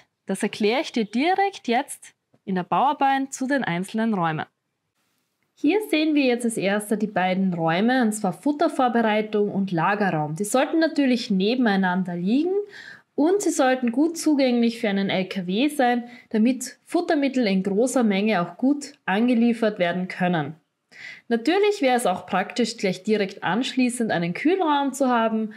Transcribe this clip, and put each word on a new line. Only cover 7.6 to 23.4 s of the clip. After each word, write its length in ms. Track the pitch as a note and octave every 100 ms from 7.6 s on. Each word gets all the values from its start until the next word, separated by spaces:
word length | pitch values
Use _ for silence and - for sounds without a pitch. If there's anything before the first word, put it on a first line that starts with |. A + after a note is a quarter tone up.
| E3 E3+ A3+ C4
und 100 | A3+
zwar 220 | G#3+ G3
Futtervorbereitung 1160 | E3+ C#4 D4 E4 E4 B3 A#3 A3 G#3+ G#3+ G#3+ G#3
und 220 | - F#3+
Lagerraum. 640 | E3+ E3+ G#3 G3 D#3+ D3+ D#3+
Die 80 |
sollten 340 | G3+ B3+ D4 E4
natürlich 520 | D#4+ D#4+ C4+ A#3+ -
nebeneinander 840 | F#3+ G3 B3+ A#3+ F#3+ F#3+ F3+ F3+ F3
liegen 360 | F3+ B3+ E4+ G4 G#4 - - - _ -
und 260 | D4 G#4
sie 80 | F#4
sollten 420 | D#4 C4 B3+ B3
gut 240 | A#3 D#4+ -
zugänglich 640 | D#4 C#4+ C4 A#3+ A#3 A3+
für 80 | G#3+
einen 220 | G3 G3
L 160 | E3 F#3
K 200 | G3 F3+
W 220 | G3 D4
sein, 360 | D4 B3 A#3+ A#3 - -
damit 480 | A3 A3+ C4 - - -
Futtermittel 600 | E4+ F4 D#4 C#4 B3+ A3
in 160 | F#3+
großer 400 | F#3+ G3 B3+ C4
Menge 380 | A3+ F#3+ G#3+ G3
auch 160 | F3 -
gut 380 | C4 D4 - -
angeliefert 720 | - F#3+ A#3+ A#3+ A#3+ A#3 G#3+ G#3
werden 300 | F3 F3+ F#3
können. 460 | - F3+ F3 C#3+ D#3+ _ _ _ - - - -
Natürlich 540 | A#3 A3+ F#4 G#4 G4+
wäre 160 | C4 B3
es 80 | A3
auch 180 | F3+
praktisch, 540 | - F#3 G3+ - A3+ -
gleich 240 | G3 F3+
direkt 420 | - G#3+ F#3+ -